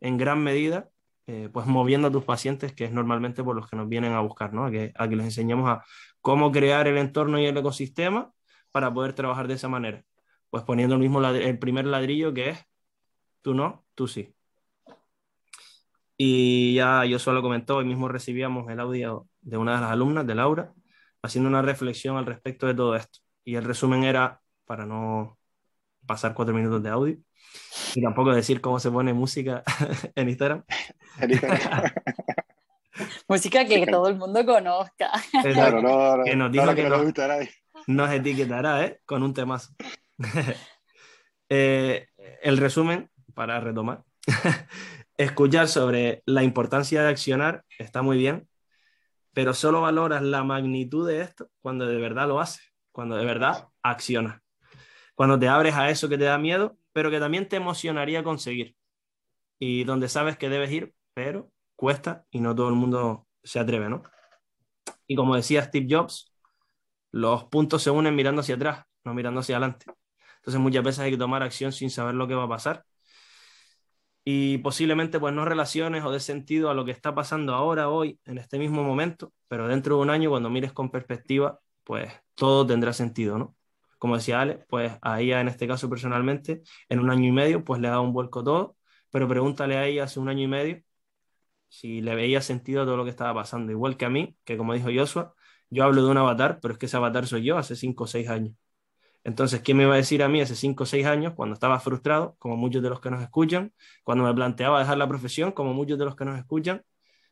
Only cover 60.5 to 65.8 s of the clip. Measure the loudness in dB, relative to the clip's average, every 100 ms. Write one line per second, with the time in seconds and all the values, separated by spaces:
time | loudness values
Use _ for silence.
60.5 | -2 -2 -4 -8 _ _ -10 -8 -8 -12
61.5 | _ _ _ -2 0 -4 -10 _ -4 -2
62.5 | 0 2 2 2 0 -2 -4 _ _ -8
63.5 | -4 -2 -2 -2 -6 -10 _ _ _ _
64.5 | _ _ _ -20 -20 _ 2 4 2 4
65.5 | 2 2 -2